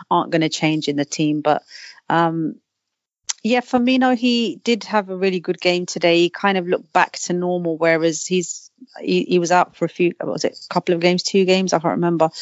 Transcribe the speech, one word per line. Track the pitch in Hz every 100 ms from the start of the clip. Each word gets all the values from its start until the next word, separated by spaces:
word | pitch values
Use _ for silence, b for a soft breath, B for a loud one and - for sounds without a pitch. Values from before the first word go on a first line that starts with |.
| -
aren't | 175 -
gonna | 165 160
change | - 156 156 147
in | 143
the | 143
team, | - 151 151
but | 147 147 - B B B _
um, | 160 165 165 160 - _ _ _ _ _ _ - -
yeah, | 214 247
Firmino, | 240 247 240 262 254 247
he | 247 240 226 -
did | - 233
have | - 214 190
a | 185
really | 190 185
good | 160 180
game | 180 180 180
today. | - 170 170
He | 175
kind | - 202 196
of | 175
looked | 175 -
back | 185 - -
to | -
normal, | 175 180 180 170 160
whereas | 165 165 165 156 -
he's, | 185 170 - - _ - -
he, | - 185
he | - 180
was | 170
out | 180 - -
for | 170
a |
few, | - 175 -
what | -
was | - -
it, | -
a | -
couple | 175 180
of | 170
games, | 175 180
two | - 196 185
games, | 185 185
I | 165
can't | 160 101
remember. | 175 170 160 B